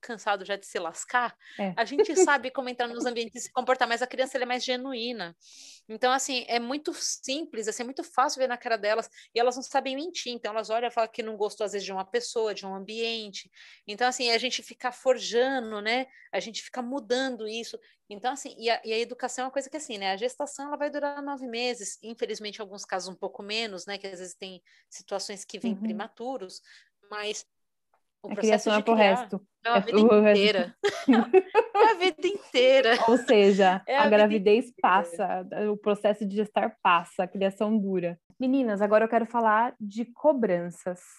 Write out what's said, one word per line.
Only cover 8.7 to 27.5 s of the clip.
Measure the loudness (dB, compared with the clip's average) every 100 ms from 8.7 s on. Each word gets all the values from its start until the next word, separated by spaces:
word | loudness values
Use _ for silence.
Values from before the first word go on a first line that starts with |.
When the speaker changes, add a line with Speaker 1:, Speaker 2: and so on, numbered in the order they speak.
| -2
Speaker 1:
delas, | 0 -2 -4 -14 -8
e | 0
elas | 0 0
não |
sabem | -4 -2 -2 -6
mentir, | -8 -10 -10
então | -10 -6
elas | -6 -2
olham | -2 -2
e |
falam | -2 -4
que | -4
não | -8 -4
gostou, | -4 -2 -4
às |
vezes, | -4
de | -6
uma | -8
pessoa, | -4 -6 -4 -4 -4
de | -4 -10
um |
ambiente. | -12 -12 -8 -6 -6 -10 -16 -18 _ -20 -20 -16
Então, | -2 -2
assim, | 0 0
a | 0
gente | 0 -6
fica | -10 -8 -8
forjando, | -4 0 0 0 0 2 0 -4 -6
né? | -2 -2 -4 -12 _
A | -6
gente | -6 -12
fica | -12 -10
mudando | -6 -8 -2 -2 -2 -6 -8
isso. | -8 -10 -14 _ _ _
Então, | -8 -6
assim, | -6 -12 -6
e | -2
a, | -2
e | -2
a | -4
educação | -4 -6 -8 -6
é | -4
uma |
coisa | -4 -6
que, | -12
assim, | -10 -6
né? | -4
A | -2
gestação, | -4 -6 -10 -8 -10
ela | -6
vai | -6
durar | -4 -6 -6
nove | -10 -10 -8
meses, | -6 -4 -6 -10 -14
infelizmente, | -16 -8 -8 -6 -10 -12
em |
alguns | -14 -14 -8
casos, | -8 -8
um | -10
pouco | -10 -10
menos, | -8 -6 -6 -8 -12
né? | -12
Que | -12
às | -14
vezes | -16
tem | -14 -16 -16 _ _ _
situações | -20 -10 -8 -8 -12
que | -14 -8
vêm | -6
Speaker 2:
Uhum. | -4
Speaker 1:
prematuros, | -6 -6 -10 _ -10 -8 -10 -18 _ -20 _ _ _
mas | -10 -8 -8 -12